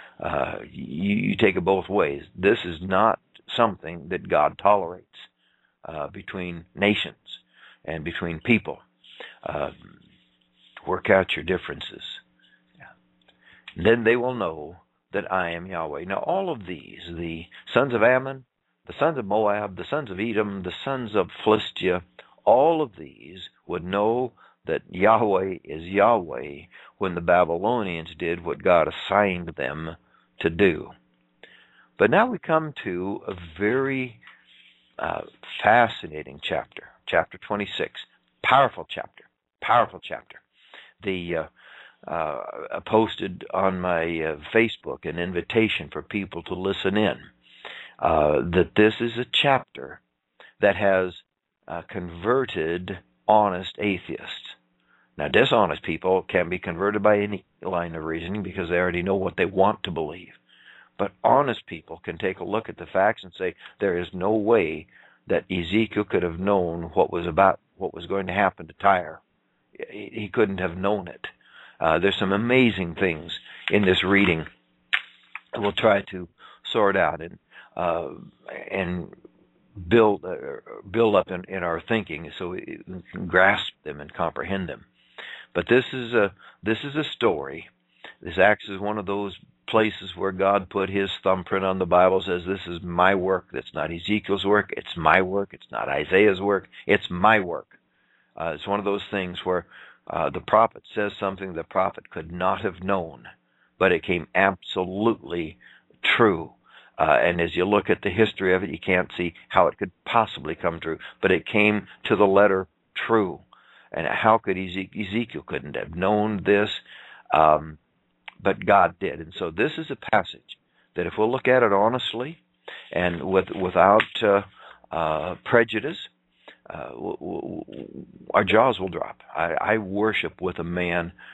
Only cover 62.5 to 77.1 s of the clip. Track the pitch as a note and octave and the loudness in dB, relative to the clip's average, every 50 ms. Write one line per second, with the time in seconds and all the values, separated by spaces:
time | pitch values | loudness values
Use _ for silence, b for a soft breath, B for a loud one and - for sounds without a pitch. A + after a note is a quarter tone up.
62.5 | G2+ A2+ - - - - E2+ - - F#2+ G2 G#2+ A2+ - - F2+ - - F#2 F2+ | -4 -4 -6 -8 -14 -14 -10 -4 0 2 2 2 0 -2 -8 -18 -10 -6 -6 -6
63.5 | E2 B B B B B G2+ G2 F2 F2 F2 F2 F#2 F2+ F2+ G#2 A2 A2 G2+ A2 | -6 B B B B B -2 -2 -2 -2 -4 -6 -6 -2 0 0 2 2 4 4
64.5 | A#2 G#2+ E2+ D#2 D#2+ D#2 D#2+ _ b b b b b b b - F#2+ D#2+ - - | 4 4 4 2 -4 -8 -12 _ b b b b b b b -2 -2 -2 -2 -2
65.5 | F#2 F2+ E2+ D#2+ G2 A2 A2+ - - G#2 G#2 - - F2+ F2 F2 E2 F2 F#2+ G2+ | -4 -4 -2 0 2 2 2 0 0 -4 -2 0 0 0 0 -2 -4 -2 0 2
66.5 | G2+ F#2+ F2+ E2 E2 E2+ E2+ D#2+ - F#2+ D#2 - - F2 E2+ E2+ D#2 F#2 G2 F#2+ | 2 2 2 -2 -4 -6 -8 -2 0 0 0 2 0 -4 -4 0 4 4 6 6
67.5 | - - _ _ _ F2 F#2+ E2+ - F2 E2 F#2 G2 G2 F#2+ F2+ F2 G2+ G2+ F#2 | 4 2 _ _ _ -8 -8 -8 -8 -10 -8 -6 -6 -4 -4 -2 0 0 2 0
68.5 | - - E2+ D#2+ - - - G2 F#2+ F2+ E2 D#2 D#2+ - _ _ _ _ _ _ | 0 -4 -12 -18 -4 0 2 4 4 2 0 -6 -12 -18 _ _ _ _ _ _
69.5 | _ _ _ _ _ - - - - G#2 G#2 - - A2 G#2 F#2 - B2 G#2+ F#2+ | _ _ _ _ _ -16 -14 -14 -14 -14 -14 -12 -10 -10 -10 -2 0 2 2 2
70.5 | G2 F2+ F#2 F2 F2 F#2 F#2+ G2+ G#2+ G2 F2+ F2 - - - - - _ B B | 0 -2 -4 -4 -4 -2 -2 -2 -2 -2 -4 -10 -14 -14 -16 -16 -16 _ B B
71.5 | B B B B B B - D#2+ D#2 E2+ F2+ G2 G2 - G#2+ F#2+ G2 G#2 A#2 A#2+ | B B B B B B 2 2 2 4 2 2 0 0 0 0 0 0 2 4
72.5 | B2+ C3 B2+ A2+ F#2 F#2 F2+ E2+ D#2 - G2 F2+ D#2+ D#2 E2+ E2 - - B B | 4 6 4 4 2 0 -4 -6 -4 -2 -2 -2 -2 -4 -8 -12 -14 -16 B B
73.5 | B B B B - G#2 G2+ F2+ F2+ - - F#2+ G2+ G2 G2+ F#2 E2 D#2+ D2+ - | B B B B 2 4 4 4 2 2 2 2 4 4 4 4 2 0 -4 -8
74.5 | _ _ _ _ _ _ _ _ - - - - _ _ _ _ - - _ _ | _ _ _ _ _ _ _ _ -8 -8 -8 -10 _ _ _ _ -20 -20 _ _
75.5 | - - G2+ G2+ F#2 - A#2 A2 G2+ G2 F#2+ - F#2+ F2+ F2 - _ B B B | -6 -4 -4 -4 0 2 4 4 4 4 0 -4 -10 -12 -12 -12 _ B B B
76.5 | B B B - - A#2 G#2 G2 F#2+ F#2+ E2+ D#2 | B B B -4 0 2 4 4 4 4 2 2